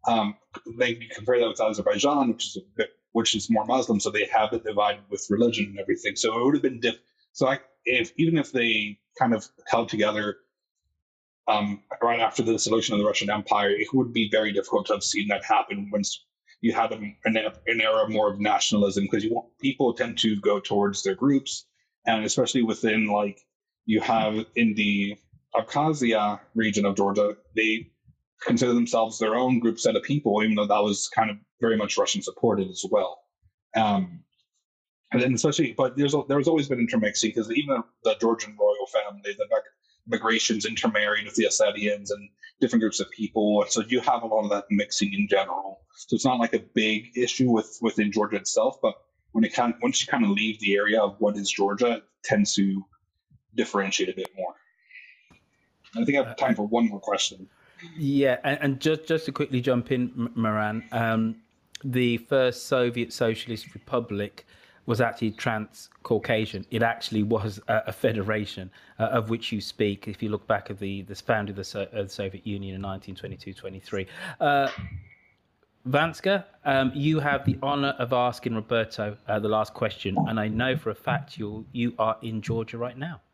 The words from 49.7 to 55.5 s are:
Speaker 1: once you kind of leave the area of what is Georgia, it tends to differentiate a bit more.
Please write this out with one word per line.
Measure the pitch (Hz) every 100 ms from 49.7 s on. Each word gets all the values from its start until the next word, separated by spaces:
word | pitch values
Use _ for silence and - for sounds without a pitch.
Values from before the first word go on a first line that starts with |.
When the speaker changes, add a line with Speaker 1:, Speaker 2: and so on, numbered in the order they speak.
| 113
Speaker 1:
once | 120 139
you | -
kind | 139
of | 107
leave | 101 107 107
the | - 101
area | 104 110
of | 104 98
what | 104 101
is | 98
Georgia, | - 101 104 120 117
it | - _
tends | - 107 101
to | - 98 98 95 _ _ _ _ _ _ 110
differentiate | 110 101 95 - 92
a |
bit | 92 92 95
more. | 90 - _ _ _ - - - _ - _